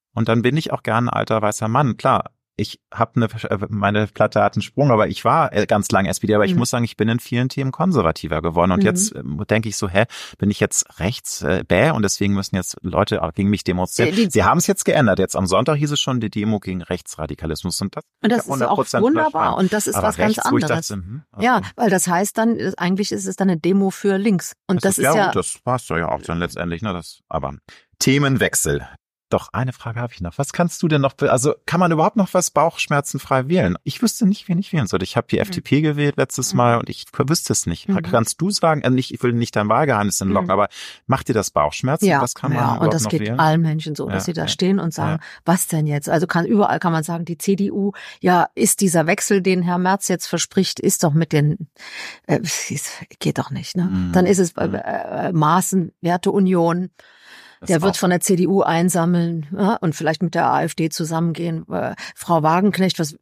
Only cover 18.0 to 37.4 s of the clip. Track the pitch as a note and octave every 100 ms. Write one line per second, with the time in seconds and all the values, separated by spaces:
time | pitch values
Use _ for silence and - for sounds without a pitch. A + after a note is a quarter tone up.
18 | - _ G#3+ A#3 - C3+ B2 G3+ - B2
19 | A#3 D#4+ D#4 D#3+ - A#2 F#3+ G#3+ - -
20 | - - - A3 - - D#3 B2+ - G2+
21 | F2+ B2+ - - A3+ A#3 G2+ - A#3 F#3
22 | F3+ F3 G3+ - A3+ A3+ D#3+ - F3 F#3+
23 | G#3 G#3 F#3+ F#3+ F#3+ E3+ E3+ G3 G3 -
24 | G3+ G3 G#3+ F#3 - - - F#3 G3 G3
25 | C3 E3 F#3+ G2+ F2+ - - B2+ - E2
26 | E2 D2 - E2+ F2 - F2 E2+ G#2+ F2
27 | E2 - _ D#2 C#2 C#2+ - - _ _
28 | - C#3 C#3 C3 F#2+ - - C#2+ - -
29 | _ _ _ G2 - - C3 - - A2+
30 | A#2+ - F2 - - - F3 - F3 D3+
31 | C3+ - C#3+ C3 C#3 - - F3+ F3+ D#3+
32 | E3+ A3 F#3 F#3 F3 - D#3+ - - C#3+
33 | - C#3 - C3+ C3 F3+ G#2 F2+ - -
34 | A#3 - G3 G#3 - F3 G3+ E3 G#2 F#2
35 | F2+ - - G#2+ G2+ F#2 - C3+ D#3 D3
36 | D3 - C3+ - C3 C3+ A#2+ A#2 - -
37 | - - C3 F3+